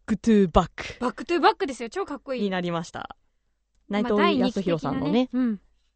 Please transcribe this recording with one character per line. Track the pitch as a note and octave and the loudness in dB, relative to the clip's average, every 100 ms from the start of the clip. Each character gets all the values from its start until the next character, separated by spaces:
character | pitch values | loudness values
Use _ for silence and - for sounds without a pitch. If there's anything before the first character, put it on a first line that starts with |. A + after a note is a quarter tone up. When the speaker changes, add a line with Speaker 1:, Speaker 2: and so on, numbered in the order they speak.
| - | -6
Speaker 1:
ク | G#3+ | -2
ト | A#3 | 4
ゥ | G#3+ F#3 | 4 6
ー | |
バ | G3 | 4
ッ | E3+ - | 2 -6
ク。 | - - | -14 -6
Speaker 2:
バ | A#3+ | -6
ッ | |
ク | - B3 | -6 -2
ト | |
ゥ | E4+ | 2
ー | |
バ | F4+ | 4
ッ | - | 2
ク | C#4+ | -4
で | |
す | B3 | -6
よ。 | A#3 | -8
超 | F4+ F#4+ | -8 -8
か | C#4+ | -10
っ | |
こ | - | -8
い | B3+ | -4
い。 | |
Speaker 1:
に | G3+ | -2
な | F#3 | -2
り | F3 | -2
ま | E3+ | -4
し | E3+ | -6
た。 | - - - _ _ _ _ _ _ _ | -12 -14 -16 _ _ _ _ _ _ _
Speaker 2:
ま | G3+ | -4
あ、 | |
Speaker 1:
内 | A#3+ G#3 E4+ | 0 2 4
藤 | C#4 | 2
康 | B3 G3+ | 0 0
弘 | F3+ E3 | -2 -2
さ | - | -2
ん | C4+ | -2
の | C4+ | 0
ね、 | |
Speaker 2:
第 | A3+ | 2
二 | B3+ | 0
期 | |
的 | |
な | B3 | -2
ね。 | B3 | -2
う | |
ん。 | G3+ _ _ _ | -4 _ _ _